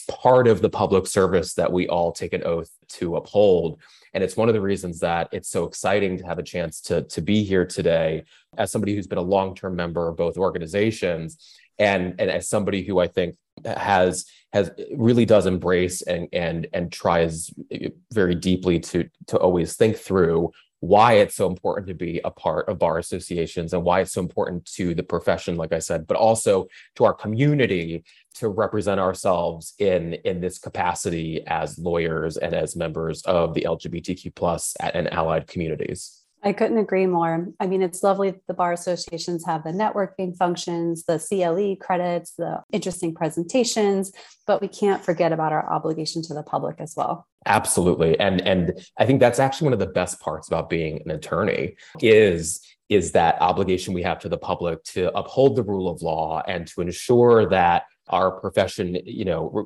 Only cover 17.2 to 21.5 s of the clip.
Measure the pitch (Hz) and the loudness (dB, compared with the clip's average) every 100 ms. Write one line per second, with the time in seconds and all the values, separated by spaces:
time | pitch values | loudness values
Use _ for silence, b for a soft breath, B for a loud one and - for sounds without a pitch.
17.2 | 82 80 - - - - - - - 107 | 2 -2 -10 -14 -12 -8 -8 -10 -6 0
18.2 | 90 87 92 92 92 85 - 87 80 - | 2 2 0 0 2 0 0 -4 -4 -10
19.2 | - - 92 90 80 - 110 104 - 95 | -4 2 2 2 0 2 2 2 0 2
20.2 | 85 82 85 b b - 87 101 120 104 | 4 2 -2 b b -6 4 6 8 8
21.2 | 98 - 95 | 4 2 -2